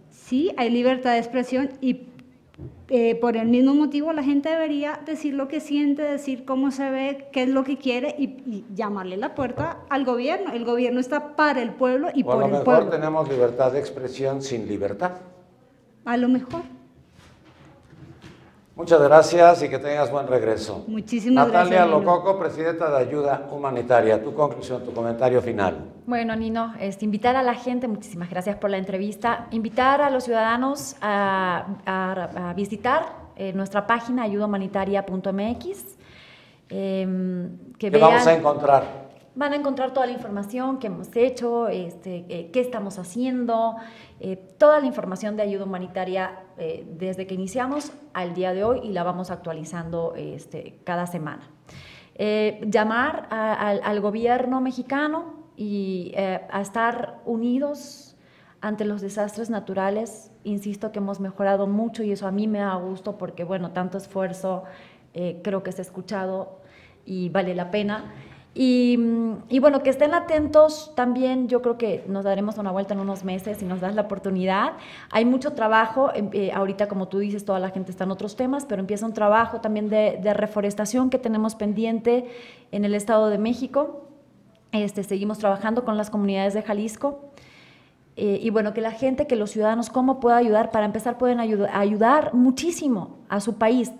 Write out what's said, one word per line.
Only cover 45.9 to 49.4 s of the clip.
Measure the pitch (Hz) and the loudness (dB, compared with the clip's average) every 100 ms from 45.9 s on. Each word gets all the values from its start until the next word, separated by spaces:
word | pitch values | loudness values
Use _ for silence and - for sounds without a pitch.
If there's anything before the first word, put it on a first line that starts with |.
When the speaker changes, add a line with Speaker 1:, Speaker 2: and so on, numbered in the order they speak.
| 185 185 185 185 - - - | -6 -2 -2 -4 -8 -18 -10
Speaker 3:
eh, | - - - 165 | -8 -8 -12 -8
desde | 185 180 190 | -6 -6 -6
que | |
iniciamos | 185 190 247 262 294 285 - - | -6 -4 -4 -2 -4 -6 -14 -10
al | 202 185 | -6 -4
día | 175 185 | -2 -2
de | 185 | 0
hoy | 220 254 | 0 0
y | 220 | -2
la | 180 | -4
vamos | 175 180 185 | -2 -4 -6
actualizando, | 175 | -8